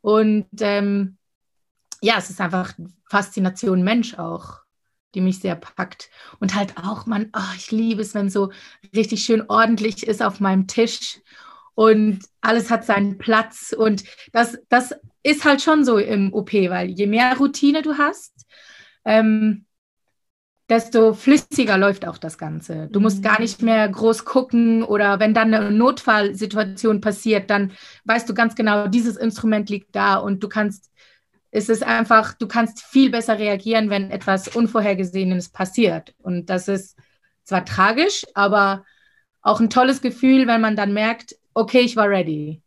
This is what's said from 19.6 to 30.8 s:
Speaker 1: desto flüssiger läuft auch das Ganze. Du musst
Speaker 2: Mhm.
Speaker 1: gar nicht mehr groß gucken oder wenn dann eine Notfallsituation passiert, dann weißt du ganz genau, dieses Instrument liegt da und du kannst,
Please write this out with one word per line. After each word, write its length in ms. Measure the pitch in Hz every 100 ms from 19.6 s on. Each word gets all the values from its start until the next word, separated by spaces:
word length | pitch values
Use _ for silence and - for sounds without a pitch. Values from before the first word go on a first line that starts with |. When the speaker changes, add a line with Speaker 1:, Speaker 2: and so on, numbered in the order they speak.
| _ _ _ _ _ _ _ _ _ _ _
Speaker 1:
desto 440 | 226 226 233 220
flüssiger 640 | 208 - 294 - - 226 190
läuft 320 | 196 196 170
auch 80 | -
das 220 | 160 -
Ganze. 500 | 156 156 - 160 156
Du 80 | 202
musst 200 | 220 196
Speaker 2:
Mhm. 40 |
Speaker 1:
gar 160 | 208 214
nicht 220 | 233 -
mehr 260 | 226 226 214
groß 380 | 190 220 220
gucken 580 | - 262 254 233 233 226
oder 380 | 220 208 202 202
wenn 140 | 214
dann 180 | 220 226
eine 180 | 220 208
Notfallsituation 1300 | 208 247 262 - 214 202 190 214 208 202 190 226 208
passiert, 480 | 214 202 226 208 196
dann 220 | 202 196 - - -
weißt 240 | - 233 233
du 40 |
ganz 220 | 202 226
genau, 340 | 226 214 208 208
dieses 280 | 233 233 202
Instrument 520 | 226 214 226 214 208
liegt 260 | 202 _
da 220 | 202 202 190
und 260 | 202 190
du 60 | 202
kannst, 420 | 220 208 202